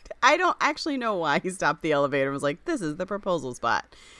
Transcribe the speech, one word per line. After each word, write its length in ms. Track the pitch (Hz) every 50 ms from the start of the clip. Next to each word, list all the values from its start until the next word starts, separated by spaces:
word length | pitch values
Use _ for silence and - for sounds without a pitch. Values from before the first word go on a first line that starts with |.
| - - - -
I 140 | - 262 302
don't 200 | 349 370 349 - -
actually 360 | - 277 302 - - 330 277 262
know 180 | 240 226 208
why 240 | 175 160 151 143 170
he 100 | - 185
stopped 320 | 185 - 170 151 151 -
the 80 | - 156
elevator 360 | 147 143 143 135 139 139 135
and 60 | 139
was 120 | 139 139 139
like, 200 | 143 151 - -
"This 160 | - 330 247
is 140 | 180 151 151
the 120 | 175 185
proposal 460 | - 208 202 - 208 175 160 131 127 123
spot." 400 | - - 117 107 - - _ - - - - - -